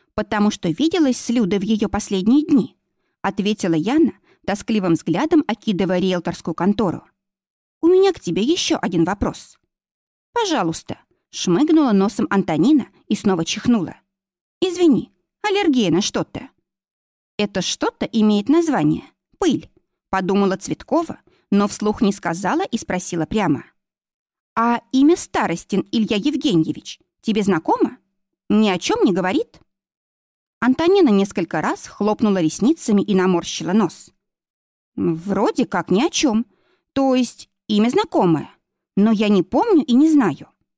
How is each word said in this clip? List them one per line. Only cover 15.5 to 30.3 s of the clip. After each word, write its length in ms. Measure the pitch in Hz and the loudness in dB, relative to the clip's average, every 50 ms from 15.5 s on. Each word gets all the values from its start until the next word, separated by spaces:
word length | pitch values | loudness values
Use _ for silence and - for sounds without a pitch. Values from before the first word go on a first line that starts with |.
| 381 403 403 339 269 254 214 175 | -2 0 0 0 2 2 2 2
на 120 | 156 180 | 2 0
что-то". 480 | 214 - - 202 160 - - - - - _ _ _ _ _ _ _ _ _ _ _ _ _ _ _ _ _ - | 0 -2 -4 -6 -6 -6 -10 -16 -16 -18 _ _ _ _ _ _ _ _ _ _ _ _ _ _ _ _ _ -6
"Это 240 | 208 202 - 190 | -4 -4 -4 -4
что-то 440 | 180 - - - 302 466 - - - | -6 -6 -6 -4 -4 -6 -4 -4 -6
имеет 440 | - - 226 214 214 208 208 202 233 | -4 0 2 2 2 2 2 2 2
название. 540 | 285 339 339 330 262 190 151 151 160 - - - _ _ _ _ _ - | 2 2 2 2 0 0 0 0 0 -2 -6 -14 _ _ _ _ _ -4
Пыль", 300 | 403 330 208 - - - _ _ _ _ _ _ _ - | -2 0 0 -2 -4 -10 _ _ _ _ _ _ _ -6
подумала 480 | - 190 190 180 190 202 196 190 190 185 | -6 -4 -2 0 0 2 2 0 0 -2
Цветкова, 640 | - - - - - - - 330 330 - - - _ _ _ _ _ - | -6 -8 -10 -8 -6 -2 -2 -2 -2 -2 -8 -16 _ _ _ _ _ 0
но 180 | 202 202 208 208 | 0 2 2 0
вслух 340 | - - 208 208 214 - | -2 -4 -4 -2 -2 0
не 100 | 247 196 196 | 0 0 0
сказала 500 | - - 170 165 180 202 180 247 320 381 | -2 -4 -6 -6 -4 -4 -2 -2 -2 -2
и 140 | - - 226 | -4 -6 -8
спросила 480 | - - 180 180 - - 185 170 156 | -6 -6 -6 -6 -6 -6 -4 -4 -4
прямо. 400 | - - 214 196 165 143 113 - _ _ _ _ _ _ _ _ _ _ _ _ _ _ _ _ _ - | -2 -2 -2 0 0 -2 -2 -4 _ _ _ _ _ _ _ _ _ _ _ _ _ _ _ _ _ -4
"А 260 | 226 226 240 240 - - _ | -2 0 0 0 -2 -4 _
имя 240 | - 262 277 302 349 | 0 4 4 4 4
Старостин 720 | 370 - - - 359 220 175 170 170 - - 208 - - _ | 2 0 -6 -4 -2 -2 -2 -4 -6 -6 -6 -4 -4 -4 _
Илья 260 | - 233 214 - 220 202 | -2 -2 -2 0 -2 -2
Евгеньевич 800 | - 294 294 262 - 285 180 160 160 - - - - - - - _ _ _ _ | -2 -2 -2 -2 -2 0 2 2 2 0 -4 -10 -10 -18 -20 -20 _ _ _ _
тебе 220 | - 226 202 214 196 | -6 -4 -2 0 0
знакомо? 540 | 202 180 156 - - 453 508 359 - - - _ _ _ _ _ _ _ _ _ - | 0 0 0 0 -2 0 0 0 -2 -4 -6 _ _ _ _ _ _ _ _ _ 0
Ни 200 | 208 214 220 208 | 2 2 2 2
о 80 | 180 175 | 0 -2
чём 260 | - - 415 480 415 | -2 -2 0 2 2
не 80 | 240 175 | 2 2
говорит?" 460 | 185 185 185 208 330 494 _ _ _ _ _ _ _ _ _ _ _ _ _ _ _ _ _ | 2 0 0 -2 -2 -4 _ _ _ _ _ _ _ _ _ _ _ _ _ _ _ _ _